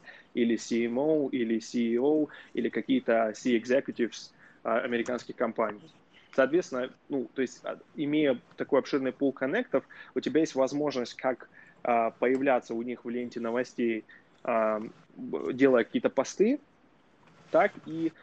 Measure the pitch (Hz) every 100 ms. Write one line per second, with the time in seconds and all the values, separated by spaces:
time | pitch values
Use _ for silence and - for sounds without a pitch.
0 | - - - 120 117 110 - 117 117 120
1 | 156 156 131 131 113 110 - 123 117 117
2 | 139 156 147 - - - 117 117 - 127
3 | - 113 110 104 127 117 120 135 - -
4 | 110 - - _ - - 117 117 127 120
5 | 117 120 - - 117 110 107 104 80 -
6 | _ - - - 131 170 - 127 127 -
7 | - 139 117 - 123 - - 117 - -
8 | 147 151 143 123 - - 135 135 - 143
9 | 131 - 139 - 135 214 - 135 - -
10 | - 131 - 147 160 131 131 143 147 131
11 | 117 - 131 120 - - - - - 117
12 | 113 - 123 131 139 123 - 117 123 117
13 | 120 123 120 120 117 123 123 - 117 110
14 | - - _ _ - 113 110 107 110 -
15 | - - 123 76 85 127 135 123 107 123
16 | 123 - 127 - 214 285 - _ _ _
17 | _ _ - - - 160 202 - 156 160
18 | 160 -